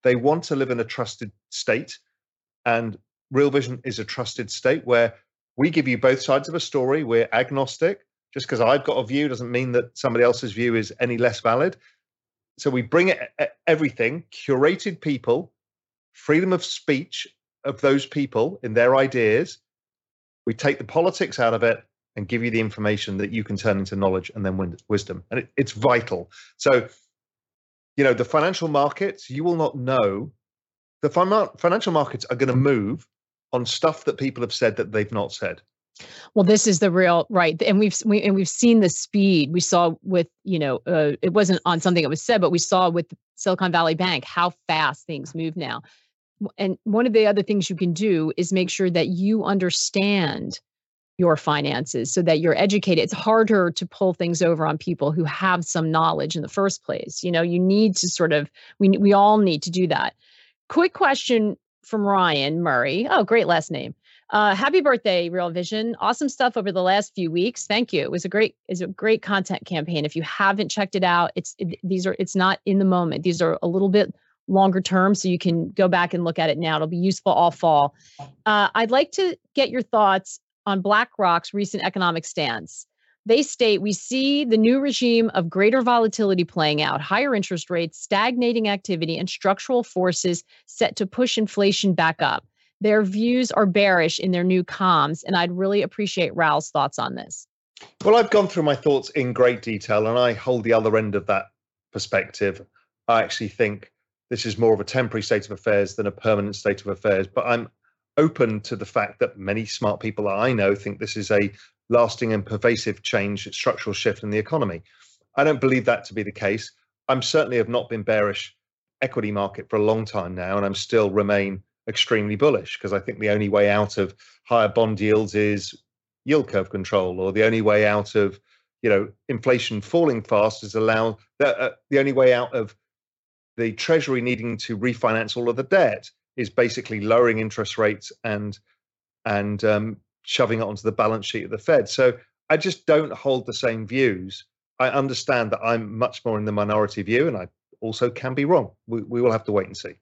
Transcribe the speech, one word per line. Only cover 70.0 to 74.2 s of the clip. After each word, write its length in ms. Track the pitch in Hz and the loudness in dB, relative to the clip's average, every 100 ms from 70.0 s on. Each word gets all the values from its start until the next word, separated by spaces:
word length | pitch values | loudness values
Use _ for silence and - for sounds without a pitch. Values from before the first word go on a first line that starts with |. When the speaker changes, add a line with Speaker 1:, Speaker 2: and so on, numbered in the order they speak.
Speaker 2:
If 140 | 151 160 | -2 -6
you 40 | |
haven't 480 | 156 - 196 196 165 | -8 0 0 0 -2
checked 260 | - 196 196 | -4 -2 0
it 80 | |
out, 280 | 180 175 170 - | 2 2 2 -2
it's, 200 | - - | -10 -8
it, 220 | 175 175 | -8 -6
these 240 | 180 185 185 | -4 -2 -2
are, 100 | - | -4
it's 160 | 185 190 | -2 2
not 240 | 185 - - | 2 0 0
in 120 | 196 | 2
the 80 | 190 | 4
moment. 380 | 180 170 139 | 2 0 -2
These 180 | 175 165 | -2 0
are 160 | 165 160 | 0 0
a 40 | 175 | -2
little 200 | 185 196 | 0 2
bit 260 | 202 - - | 2 2 -4